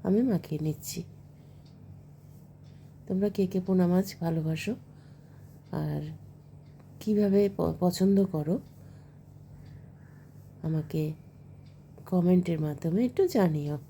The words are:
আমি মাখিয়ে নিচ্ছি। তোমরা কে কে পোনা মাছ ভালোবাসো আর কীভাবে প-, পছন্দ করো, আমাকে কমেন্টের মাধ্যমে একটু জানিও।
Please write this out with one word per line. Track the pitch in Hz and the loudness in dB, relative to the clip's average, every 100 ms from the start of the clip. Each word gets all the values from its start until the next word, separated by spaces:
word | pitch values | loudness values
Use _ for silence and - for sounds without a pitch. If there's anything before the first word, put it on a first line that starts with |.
আমি | 180 202 | 2 2
মাখিয়ে | 254 180 - 151 | 2 0 -2 -4
নিচ্ছি। | 156 151 - - - - - - - - - - - - - - - - - - - - - - - | -4 -4 -10 -12 -12 -18 -20 -20 -20 -20 -20 -20 -20 -20 -20 -20 -20 -20 -20 -20 -20 -20 -20 -20 -6
তোমরা | 190 208 | -2 -2
কে | 202 185 | 0 0
কে | 190 | 0
পোনা | 185 185 175 | 2 2 4
মাছ | 180 190 - | 4 0 -4
ভালোবাসো | 165 160 156 160 - 254 - - - - - - - - - | -4 -2 -2 -4 -4 -8 -10 -20 -20 -20 -20 -20 -20 -20 -10
আর | 180 151 147 151 156 - - - - - - - - | -6 -4 -4 -8 -12 -18 -20 -20 -20 -20 -20 -20 -10
কীভাবে | - 208 208 196 202 | -2 2 4 4 2
প-, | 196 165 160 | 0 -2 0
পছন্দ | 180 175 190 196 190 | 0 2 4 4 2
করো, | 156 151 220 - - - - - - - - - - - - - - - - - - - - | 0 -2 -4 -4 -20 -20 -20 -20 -20 -20 -20 -20 -20 -20 -20 -20 -20 -20 -20 -20 -20 -20 -10
আমাকে | 160 160 151 160 156 156 - - - - - - - - - | -4 -4 -2 -4 -4 -6 -16 -20 -20 -20 -20 -20 -20 -20 -2
কমেন্টের | 185 175 185 175 160 | 2 4 4 2 -2
মাধ্যমে | 156 143 165 185 247 | -2 -2 -2 0 0
একটু | - 370 | 2 2
জানিও। | 247 180 151 147 147 | 4 2 2 -4 -6